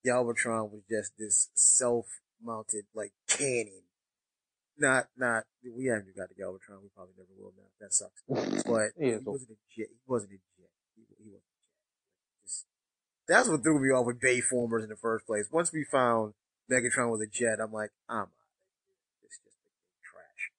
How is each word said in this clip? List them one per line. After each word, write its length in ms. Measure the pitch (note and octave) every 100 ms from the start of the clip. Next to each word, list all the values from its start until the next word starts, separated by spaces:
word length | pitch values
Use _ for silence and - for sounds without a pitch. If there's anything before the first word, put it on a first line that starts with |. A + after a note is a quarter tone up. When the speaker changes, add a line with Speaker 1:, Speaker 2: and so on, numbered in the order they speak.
| C3
Speaker 1:
Galvatron 640 | B2 A#2+ A#2 B2 A2+ G#2+
was 100 | G#2+ G2+
just 220 | A2 G#2 _
this 320 | G#2+ - -
self-mounted, 1300 | - - - B2+ A#2+ - - _ _ A#2 A2 G#2+ G#2+ G2+ A2
like, 160 | G2+ _ -
cannon. 560 | - C#3 B2 G#2+ F#2+ _ _ _ _ _ _ _ _ _ -
Not, 300 | C#3+ C3 A#2+ B2+
not, 260 | B2+ A2+ G#2+ _
we 220 | B2 A#2 C3
haven't 300 | A2 F#2+ F#2+
got 140 | F2+
the 120 | F#2+
Galvatron. 400 | F#2 F#2+ - G2
We 80 | G2+ G2
probably 180 | F2+ F#2
never 120 | F#2 G2
will 160 | G2 F#2+
now. 120 | G2 _
That 140 | G2+
sucks. 300 | - G#2 - -
Speaker 2:
<laughs> 380 | B2 - G2 G2+
Speaker 1:
But 260 | A2+ G#2+ E3+
Speaker 2:
Yeah, 200 | C#3 A2
Speaker 1:
he 40 |
Speaker 2:
so 80 | -
Speaker 1:
wasn't 200 | C#3 A#2+
a 40 | A2 _ -
jet. 100 | G#2
He 80 | A#2 C3
wasn't 240 | A#2+ G2
a 40 | G2
jet. 340 | _ _ F2+ _ _ A2
He, 60 | A2 G2+
he 60 | G#2+
wasn't 140 | G2
a 1000 | _ _ _ _ _ _ _ _ _ _
jet. 0 |
Just, 220 | - - - _ _ _ _ _ -
that's 200 | G3 B3+
what 140 | D#3
threw 160 | C3+ D3+
me 100 | C3+
off 140 | B2+ A#2+
with 120 | B2
Bayformers 640 | C3 B2 - B2+ A#2+ A2+
in 60 | G#2+
the 80 | G#2+
first 280 | A#2 A2+ -
place. 220 | G#2+ G2+
Once 200 | D#3+ E3+
we 140 | D#3+ C#3
found 440 | C#3 B2 A2+ G#2+ - _ _ -
Megatron 400 | B2+ B2 C3+ A#2+
was 100 | A2
a 60 | G#2+
jet, 320 | - A#2 G#2+
I'm 100 | A2
like, 200 | A2 G#2+ _ -
"I'm 80 | A2+
out 60 |
of 60 | F#2+ _ _ _ _ _ _
here. 340 | _ _ _
It's 140 | _ -
just 180 | _ _ _ _ _ _
trash." 480 | - - - - -